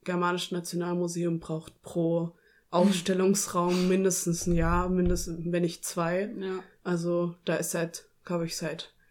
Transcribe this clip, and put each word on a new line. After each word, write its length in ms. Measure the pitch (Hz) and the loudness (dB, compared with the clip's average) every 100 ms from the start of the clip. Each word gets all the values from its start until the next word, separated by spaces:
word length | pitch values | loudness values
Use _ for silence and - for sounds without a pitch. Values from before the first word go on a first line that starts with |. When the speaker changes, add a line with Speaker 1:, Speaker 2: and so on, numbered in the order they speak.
Speaker 1:
Germanische 500 | - 175 175 180 - | -4 0 0 0 -4
Nationalmuseum 840 | 175 170 175 175 175 175 170 170 165 | -6 -4 -4 -2 -2 -2 -2 -2 -2
braucht 420 | - 160 - - | -4 -8 -8 -18
pro 540 | - 175 165 170 170 - _ _ _ | -8 -2 0 0 -2 -8 _ _ _
Ausstellungsraum 1160 | 170 196 180 180 185 190 196 - 180 175 180 180 | 4 4 4 0 2 4 2 0 0 2 4 4
mindestens 580 | 185 190 180 175 170 175 | 4 2 2 0 -2 2
ein 60 | 170 | 2
Jahr, 340 | 165 175 185 | 4 2 2
mindestens, 500 | 185 180 170 - 165 170 | 2 4 2 -2 -6 -2
wenn 100 | 175 | 0
nicht 240 | 170 - - | 0 -2 -6
zwei. 480 | 180 165 180 214 208 | -2 0 0 -2 -4
Speaker 2:
Ja. 220 | 190 185 - _ | -6 -6 -10 _
Speaker 1:
Also 520 | 180 175 170 175 175 170 - | -2 0 0 0 0 -2 -2
da 100 | 160 | -2
ist 160 | 165 | -2
seit, 340 | 175 165 - - _ - | -2 -4 -6 -18 _ -6
glaub 160 | 170 | -4
ich, 140 | 165 - | -2 -4
seit, 360 | 160 160 - _ _ | -6 -8 -12 _ _